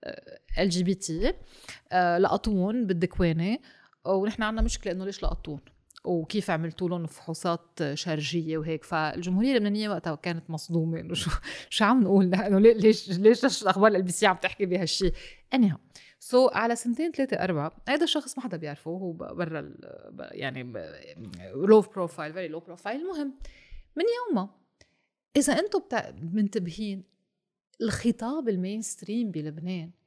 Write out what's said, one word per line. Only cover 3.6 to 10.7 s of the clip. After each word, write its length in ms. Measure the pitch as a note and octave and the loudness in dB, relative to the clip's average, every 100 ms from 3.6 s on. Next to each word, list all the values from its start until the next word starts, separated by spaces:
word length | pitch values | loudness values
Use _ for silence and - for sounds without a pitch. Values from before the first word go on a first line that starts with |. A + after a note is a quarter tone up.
| - - _ _ - | -6 -20 _ _ -2
ونحن 380 | F#3+ G3+ G#3 | 0 0 -2
عنا 180 | G#3+ A3 | -4 0
مشكلة 320 | A3+ - G#3 | 0 0 -6
إنه 120 | F3+ F#3+ | -6 -6
ليش 180 | G3 | -4
لقطون 360 | G3+ - - C#3+ - _ _ - - | -4 -4 -8 -12 -14 _ _ -14 -4
وكيف 460 | F3 D#3+ G#3+ F#3+ | -4 -2 -4 -2
عملتوا 380 | E3 E3 D#3+ F3+ | -2 -4 -4 -4
لهم 160 | F3 E3 | -4 -6
فحوصات 760 | - - E3 F3+ E3+ _ - D3+ | -10 -10 -6 -2 -4 _ -6 -6
شرجية 640 | D3 - D#3 D3 E3+ D#3+ D#3+ | -4 -4 -4 -2 -4 -4 -4
وهيك. 260 | D3+ D#3+ | -4 -6
فالجمهورية 680 | - E3 D#3 - F3 F#3 A#3+ | -4 -2 -2 -4 -2 0 2
اللبنانية 380 | C4 G#3 G#3 G#3+ | 2 2 0 -2
وقتها 260 | F#3+ - D3 | -4 -4 -4
كانت 340 | - E3+ - | -4 -6 -6
مصدومة 500 | D#3+ - | -10 -4